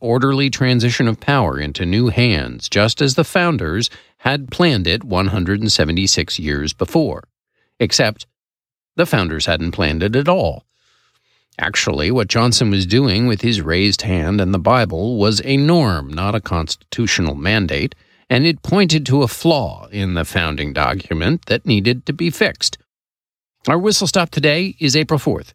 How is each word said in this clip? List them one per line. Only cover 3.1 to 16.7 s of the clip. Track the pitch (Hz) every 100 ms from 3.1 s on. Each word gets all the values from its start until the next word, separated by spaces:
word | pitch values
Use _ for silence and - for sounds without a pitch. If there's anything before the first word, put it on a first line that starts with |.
the | 135
founders | 156 185 175 147 80 92 120 - _ _
had | 123 143 131
planned | - 175 117 85
it | 82
one | 127 92 95
hundred | 101 87 104
and | 110
seventy-six | - 78 82 95 - 78 -
years | 76 71 76
before. | - 90 165 135 - - _ _ _ _ -
Except | 226 - 113 110 - _ _ _ _ _ _ -
the | 170
founders | 123 87 78 80
hadn't | 82 82
planned | - 80 80
it | 98 123
at | 147
all. | 185 87 - _ _ _ _ _ _ _ _ _ -
Actually, | 85 - - 71 78
what | 123 104
Johnson | 113 120 113 110
was | 98 90
doing | 117 139 95 123
with | 104
his | - 107
raised | 78 87 104 98
hand | 107 90 78 101
and | 92
the | 98
Bible | 82 123 104 85 107 117
was | 101 104
a | 135 139
norm, | 143 170 127 78 69
not | 76 98
a | 110
constitutional | - 87 76